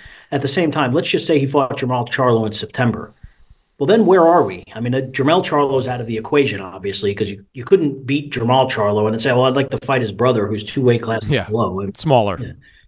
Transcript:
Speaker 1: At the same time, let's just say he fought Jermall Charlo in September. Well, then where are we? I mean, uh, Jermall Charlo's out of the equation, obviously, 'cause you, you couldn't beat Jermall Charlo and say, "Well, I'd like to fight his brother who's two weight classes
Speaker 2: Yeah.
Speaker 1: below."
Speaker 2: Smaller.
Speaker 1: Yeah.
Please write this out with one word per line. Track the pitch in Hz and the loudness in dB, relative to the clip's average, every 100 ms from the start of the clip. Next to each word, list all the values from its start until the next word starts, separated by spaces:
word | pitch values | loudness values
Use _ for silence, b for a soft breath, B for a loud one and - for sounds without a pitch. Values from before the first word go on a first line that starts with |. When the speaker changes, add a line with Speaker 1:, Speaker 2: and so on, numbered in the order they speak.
| B B B | B B B
Speaker 1:
At | 139 | -4
the | 135 | -2
same | 190 160 | 0 0
time, | 156 127 | 0 0
let's | 131 127 | 0 0
just | 160 - | -2 2
say | 151 | 0
he | 135 | 2
fought | 143 131 - | 0 0 -2
Jermall | 123 123 120 | -4 -4 -4
Charlo | - 127 113 110 | 0 2 2 0
in | |
September. | 104 - - 120 90 85 b b b b _ _ _ | -6 -8 -2 -2 -2 -10 b b b b _ _ _
Well, | 143 | 2
then | 226 180 | 4 6
where | 185 165 | 6 6
are | 170 | 6
we? | 104 90 - | 2 -4 -12
I | 113 | -8
mean, | 120 | -4
uh, | 131 | -2
Jermall | 131 - 135 175 | -4 -2 2 2
Charlo's | - 147 139 135 120 | 2 0 2 0 -2
out | 117 | -6
of | 113 | -6
the | 110 | -8
equation, | - 147 127 95 | 0 0 2 -4
obviously, | 92 95 98 95 104 | -10 -10 -8 -4 -4
'cause | 101 98 | -2 -6
you, | 98 - | -6 -14
you | 131 | -16
couldn't | 117 190 147 - 123 | 2 4 4 -4 -4
beat | 143 147 | -4 -4
Jermall | 123 117 131 131 | -4 2 2 2
Charlo | - 104 107 107 | 0 0 2 0
and | 113 | 0
say, | 135 | 0
"Well, | 123 | 2
I'd | 131 | 2
like | 135 135 | 2 -2
to | 113 | -6
fight | - 131 | -2 -2
his | 110 | -2
brother | 98 127 113 98 | 0 0 2 -2
who's | 104 | -4
two | - 139 | -6 0
weight | 123 117 | 2 2
classes | 110 113 104 | -2 -6 -2
Speaker 2:
Yeah. | 131 92 | -2 0
Speaker 1:
below." | 110 147 190 196 | 0 0 -2 -8
Speaker 2:
Smaller. | - 160 127 104 90 | -4 2 2 2 -4
Speaker 1:
Yeah. | - - b b | -8 -14 b b